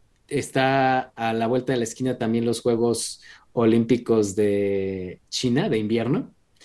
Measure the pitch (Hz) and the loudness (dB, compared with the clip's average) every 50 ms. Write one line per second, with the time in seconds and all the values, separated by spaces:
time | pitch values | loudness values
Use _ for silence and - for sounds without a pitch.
0 | _ _ _ _ _ _ - 139 123 - - - 131 131 135 135 135 131 131 127 | _ _ _ _ _ _ -6 -4 -4 -2 0 0 2 2 2 2 2 2 2 0
1 | 127 - _ - 113 113 113 113 113 113 127 131 123 135 135 123 117 110 - - | -2 -4 _ -6 -4 -2 -2 0 0 0 0 0 0 -2 -2 -2 -2 -4 -4 -4
2 | 127 131 123 - 117 113 113 117 117 120 113 - - 123 117 113 117 120 113 110 | -4 -4 -2 -2 -2 0 0 0 0 0 -2 0 0 0 0 2 2 0 0 0
3 | - - - - - - - - _ _ _ 123 117 113 113 117 113 117 131 120 | -4 -6 -10 -14 -18 -20 -20 -20 _ _ _ 2 4 4 4 4 4 2 2 0
4 | - - 117 110 104 101 98 107 104 104 101 101 101 98 98 98 95 98 95 95 | 2 2 2 2 2 2 0 0 2 2 2 2 0 0 0 0 -2 -2 -4 -6
5 | 92 90 85 - _ _ - - - 127 120 139 190 220 127 110 107 104 113 117 | -8 -10 -12 -14 _ _ -8 -4 -2 0 0 0 0 0 -2 -2 -2 0 -2 -2
6 | 113 117 147 226 294 - - _ _ _ _ _ | 0 0 -2 -2 -4 -6 -14 _ _ _ _ _